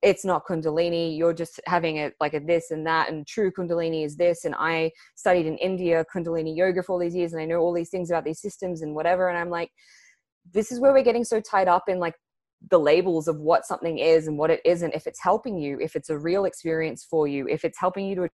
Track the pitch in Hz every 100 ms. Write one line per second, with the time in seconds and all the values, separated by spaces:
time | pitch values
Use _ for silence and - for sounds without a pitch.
0 | 202 190 196 170 - 170 156 156 175 170
1 | 165 156 165 165 165 - - 175 165 156
2 | 147 - 147 151 147 170 165 156 156 160
3 | 151 156 147 - 202 180 175 170 165 160
4 | 151 147 175 170 165 147 160 165 160 160
5 | - _ - 180 160 156 185 185 180 165
6 | 160 185 170 165 160 160 185 180 180 180
7 | 175 175 175 165 160 170 170 175 165 185
8 | 170 170 151 160 208 - 185 170 156 151
9 | 160 180 185 175 170 170 170 _ _ -
10 | _ _ _ _ _ 190 214 247 269 269
11 | 247 233 240 226 214 202 185 180 190 185
12 | 170 165 _ _ _ _ - 180 147 160
13 | 180 165 156 156 151 170 - 190 170 156
14 | 156 165 156 151 156 165 - 170 170 156
15 | - - - 214 254 196 147 139 160 160
16 | - 151 156 185 190 - 165 160 160 131
17 | - 165 151 143 135 160 170 - 185 185
18 | 196 190 175